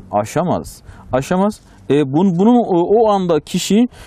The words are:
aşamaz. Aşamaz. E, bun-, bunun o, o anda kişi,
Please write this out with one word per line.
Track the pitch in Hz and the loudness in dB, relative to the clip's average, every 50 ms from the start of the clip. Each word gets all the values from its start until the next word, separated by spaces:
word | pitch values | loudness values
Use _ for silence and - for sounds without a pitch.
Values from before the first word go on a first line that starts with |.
| - - | -8 -6
aşamaz. | - 104 107 - - 147 175 170 117 85 73 - - - - - - - - - | -4 -4 -4 -2 -4 -4 -2 -2 -2 -4 -6 -10 -18 -20 -20 -20 -20 -20 -10 -6
Aşamaz. | - 131 135 - 180 185 196 208 208 - - - - - - - | -4 -4 -4 -2 -2 -2 -2 -2 -4 -6 -14 -20 -20 -12 -4 -2
E, | 135 | 0
bun-, | 147 151 131 135 156 196 196 170 170 | 0 0 0 0 0 0 0 2 2
bunun | 196 226 247 | 4 4 4
o, | 240 208 - 196 170 175 - 202 233 | 4 2 2 0 0 0 2 2 2
o | 226 214 | 2 2
anda | 202 196 185 175 165 151 | 0 0 0 0 -2 -2
kişi, | - - - 180 - - 190 214 247 240 - - - | -2 -4 -6 -4 -2 0 2 2 2 0 -2 -10 -20